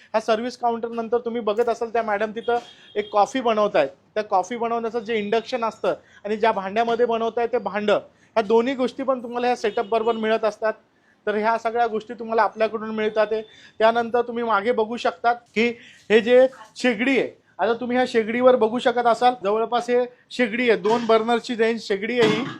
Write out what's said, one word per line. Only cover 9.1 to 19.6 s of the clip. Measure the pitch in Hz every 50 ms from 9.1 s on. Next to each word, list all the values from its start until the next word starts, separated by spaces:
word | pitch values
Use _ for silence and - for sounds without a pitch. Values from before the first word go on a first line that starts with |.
| 269 247 233
तुम्हाला | 233 240 240 240 247
ह्या | 247
सेटअप | 240 - 214 196 233 226
बरोबर | 202 233 226 220 233 226
मिळत | 226 220 220 220 226 220
असतात. | 214 208 - 226 220 220 - _ _ _ _ _ _ _ _ _ 214
तर | 202
ह्या | 214 208 226 233 220
सगळ्या | - 233 220 240 240 226
गोष्टी | 214 220 214 - 240
तुम्हाला | 208 233 220 226 214
आपल्याकडून | 214 196 - 214 220 214 208 214 220 220
मिळतात | 220 220 214 214 214 220 214 208
आहे. | 220 220 214 - - - - - _ -
त्यानंतर | 214 226 233 240 233 233 214 240
तुम्ही | 233 247 233 233 240
मागे | 226 214 196 202 240
बघू | 247 220 220 214 240 226
शकतात | - 233 233 - - 233 240
की | 240 - _ _ 208 233 240 233 - - - - - _ -
हे | 208 233
जे | 196 233 247 254 262 262 262 - - - _
शेगडी | - - 254 247 240 254 269 269 220
आहे, | 147 123 - _ _ _ _ -
आता | 180 214 233
तुम्ही | 233 254 240 240 254
ह्या | 254 247
शेगडीवर | - 226 220 208 226 247 254 254 247
बघू | 233 220 226 226 247
शकत | - 254 233 240 233
असाल, | 240 226 226 240 247 254 247 180
जवळपास | 196 214 220